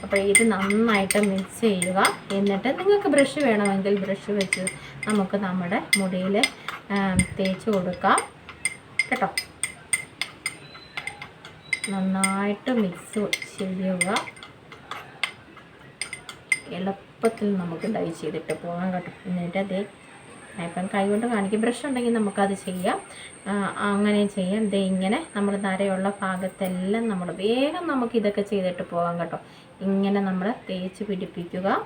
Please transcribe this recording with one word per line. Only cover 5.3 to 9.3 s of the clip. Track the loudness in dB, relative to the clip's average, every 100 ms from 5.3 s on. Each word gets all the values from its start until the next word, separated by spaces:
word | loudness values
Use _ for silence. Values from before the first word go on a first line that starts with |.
| 0
നമ്മുടെ | 0 0 0 -2 0 0
മുടിയിൽ, | 0 0 2 2 2 -2 -12 -12 -4
ആ, | 0 2 2 0 0
തേച്ച് | -2 0 0
കൊടുക്കാം | 0 0 0 2 2 0 -14 -20 -8 -8 -8 -10 -6 -2
കേട്ടോ. | 0 0